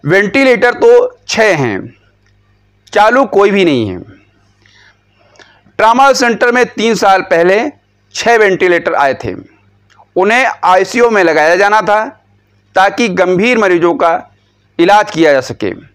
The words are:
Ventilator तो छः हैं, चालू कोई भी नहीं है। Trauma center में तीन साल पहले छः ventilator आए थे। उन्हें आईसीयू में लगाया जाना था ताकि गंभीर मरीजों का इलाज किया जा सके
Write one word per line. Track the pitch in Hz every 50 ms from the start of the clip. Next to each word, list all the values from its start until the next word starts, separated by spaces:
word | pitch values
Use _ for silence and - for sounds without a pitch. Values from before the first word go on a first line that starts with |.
| -
Ventilator | 143 175 196 208 202 - 277 269 262 247 240 240 247 233
तो | - - 233 247 240 - - - _ _
छः | - - - 220 214 180
हैं, | 151 135 117 101 95 - 120 - _ _ _ _ _ _ _ _ _ _ _ _ _ _ _ _ _ _ _ -
चालू | 208 208 220 240 262 277
कोई | 202 - 196 202 208
भी | 196 202 185
नहीं | 165 143 123 110 101
है। | 90 87 - - - - _ _ _ _ _ _ _ _ _ _ _ _ _ _ _ _ _ _ _ _ _ _ _ - - _ _ _ _ _ _
Trauma | - 214 220 233 254 269 277 262
center | - 247 240 226 - 262 240
में | 240 247 277
तीन | 277 - - 208 226 226
साल | 180 226 196 190 190
पहले | 185 - 180 165 170 180 190 214 247 294 - _ _ _ _ _ _ _ _
छः | - - 220 240
ventilator | 226 214 196 190 - 185 185 175 170 170 175 156
आए | 120 143 139 127
थे। | - - 110 90 - - _ _ _ _ _ _ _ _ _ _ _ - _ _
उन्हें | 175 185 208 226 247 262 214 - - -
आईसीयू | 180 185 190 196 190 - 247 240 240
में | 220 208 180
लगाया | 165 156 156 151 160 175
जाना | 185 202 202 208 220
था | 196 190 208 214 220 277 - _ _ _ _ _ _ _ _ _ _ _ _
ताकि | 185 190 202 196 - 240 220
गंभीर | 175 180 180 180 185 180 208 247 254
मरीजों | 233 208 190 180 175 156 170 170
का | - 180 165 165 - - _ _ _ _ _ _ _ _ _ _ -
इलाज | 170 185 202 208 208 202
किया | - 160 160 151 143
जा | 131
सके | 123 - 120 _ 107 95 92 - - -